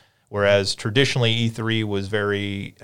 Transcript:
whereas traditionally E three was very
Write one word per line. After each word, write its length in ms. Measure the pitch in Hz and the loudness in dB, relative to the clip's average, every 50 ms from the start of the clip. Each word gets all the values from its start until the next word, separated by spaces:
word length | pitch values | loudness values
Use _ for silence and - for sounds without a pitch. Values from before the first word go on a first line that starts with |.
| _ _ _ _ _ _ | _ _ _ _ _ _
whereas 440 | - 104 101 101 101 101 98 95 - | -2 2 4 4 4 4 4 0 -4
traditionally 560 | - - 120 107 131 139 127 - 131 120 113 | -6 -4 -2 2 2 2 2 2 0 0 2
E 180 | 113 117 117 113 | 2 2 0 -2
three 340 | 113 117 110 110 113 110 110 | -2 -2 -4 -2 -2 -2 -2
was 240 | 104 101 98 98 98 | -2 -2 -4 -4 -2
very 680 | 107 107 104 104 101 101 101 101 101 98 98 - - - | -4 -2 -2 0 -2 -2 -4 -4 -6 -8 -10 -12 -14 -18